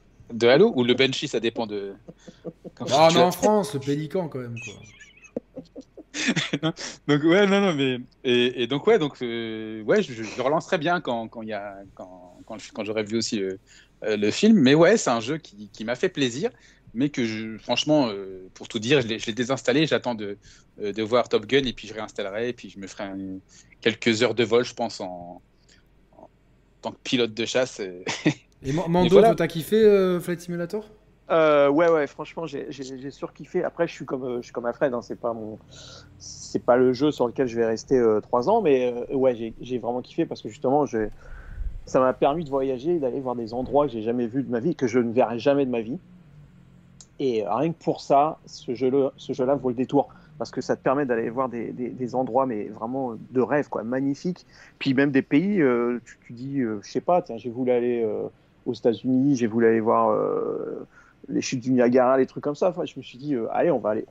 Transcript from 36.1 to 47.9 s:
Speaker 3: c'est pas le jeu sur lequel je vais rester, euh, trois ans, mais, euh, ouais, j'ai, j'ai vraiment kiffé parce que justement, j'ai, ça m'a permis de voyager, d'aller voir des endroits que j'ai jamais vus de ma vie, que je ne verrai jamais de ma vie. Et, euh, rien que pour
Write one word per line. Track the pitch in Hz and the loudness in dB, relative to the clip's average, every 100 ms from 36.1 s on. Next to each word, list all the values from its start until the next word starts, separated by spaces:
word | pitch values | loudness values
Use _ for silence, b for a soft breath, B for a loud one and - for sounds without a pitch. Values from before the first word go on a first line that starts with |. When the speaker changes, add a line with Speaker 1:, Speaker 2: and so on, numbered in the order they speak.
| - | -20
Speaker 3:
c'est | - - - 120 | -20 -18 -8 -4
pas | - 123 | 2 4
le | 127 | 4
jeu | 123 147 | 4 0
sur | - 123 | 0 -2
lequel | 113 131 | -2 -4
je | 117 | 0
vais | 113 | 0
rester, | 113 - 135 | -2 0 2
euh, | 113 107 | 4 2
trois | - 120 127 | 2 0 2
ans, | 226 | 2
mais, | 180 131 123 120 120 | 4 4 2 -2 -4
euh, | 139 | 0
ouais, | 131 117 | 2 2
j'ai, | 113 - | -6 -10
j'ai | 120 123 | -8 -6
vraiment | 113 123 | -4 -6
kiffé | 123 - 160 | -6 -6 -4
parce | 117 | -6
que | 123 | -12
justement, | 107 127 143 139 | -6 0 2 0
j'ai, | 113 107 B B B B B B B - | -2 -4 B B B B B B B -2
ça | 139 | 2
m'a | 131 | 2
permis | 123 151 151 | 2 0 0
de | 151 | -4
voyager, | 135 135 131 143 175 | -2 -2 -4 -2 -2
d'aller | 135 127 | -2 -4
voir | 131 120 | -6 -6
des | 113 120 | -6 -6
endroits | 127 131 147 | -2 0 0
que | |
j'ai | 113 | -2
jamais | 107 123 120 | -4 -2 -2
vus | 123 | -4
de | 117 | -2
ma | 120 | -2
vie, | 135 - | -2 0
que | 127 | 0
je | 123 | 2
ne | 120 | 2
verrai | 113 113 120 | 2 0 2
jamais | 143 143 135 | 2 2 2
de | |
ma | 120 | -2
vie. | 110 170 - - - - - - - - - - - - | -4 -8 -12 -20 -20 -20 -20 -20 -20 -20 -20 -20 -20 -4
Et, | 135 113 | -2 0
euh, | 101 | 0
rien | 110 160 | 0 -2
que | 156 | -2
pour | - | -4